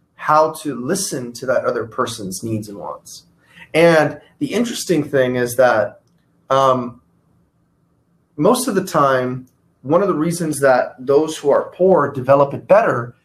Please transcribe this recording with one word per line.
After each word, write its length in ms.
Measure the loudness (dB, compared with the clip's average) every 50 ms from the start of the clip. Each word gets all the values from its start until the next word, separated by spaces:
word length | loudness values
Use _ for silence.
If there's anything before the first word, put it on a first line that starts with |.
| _ _ _
how 360 | -10 -2 0 2 2 2 2
to 220 | -2 -6 -10 -8 -8
listen 580 | -8 -6 -4 -4 -4 -4 -6 -8 -8 -8 -10 -12
to 120 | -8 -4
that 200 | -2 0 0 0
other 200 | 0 0 -2 -6
person's 580 | -6 -4 -4 -4 -4 -6 -8 -10 -10 -10 -10 -8
needs 240 | -6 -6 -6 -8 -10
and 100 | -14 -14
wants. 460 | -14 -14 -14 -14 -18 -20 -20 -20 -20 _ _ _ _ _ _ -20 -16 -4 2
And 460 | 4 4 6 6 4 2 0 -4 -8 -16 _ _ _
the 140 | -8 -4 -4
interesting 500 | -4 -4 -4 -6 -8 -4 -2 -2 -2 -2
thing 320 | 0 0 0 0 0 0
is 200 | -2 -2 -2 2 2
that, 440 | 4 4 4 2 0 -2 -6 -12 _ _ _ _ _ _ _ _ _ -2
um, 520 | 2 2 4 4 2 0 -2 -8 -12 -16 _ _ _ _ _ _ _ _ _ _ _ _ _ _ _ _ _ _ _ _ _ _ _ _ _ _ _
most 320 | 0 2 2 2 2 0 -2
of 80 | -2
the 80 | -2 -4
time, 640 | -2 0 0 2 2 2 0 -2 -4 -6 -8 -12 -16 _ _ _ _ _ _
one 220 | -4 0 0 2 2
of 40 | 0
the 60 | 0
reasons 480 | -2 -2 -2 -4 -4 -4 -6 -2 0
that 340 | 2 4 4 2 0 -2 -8 -8
those 380 | -2 2 2 2 2 0 -4 -4
who 120 | 0 0
are 220 | 2 2 0 -4
poor 400 | -4 0 2 4 4 2 2 -2
develop 420 | -4 -4 2 2 4 4 4 2 -2
it 140 | -6 2 4
better 480 | 4 4 4 2 0 -2 -6 -8 -12 _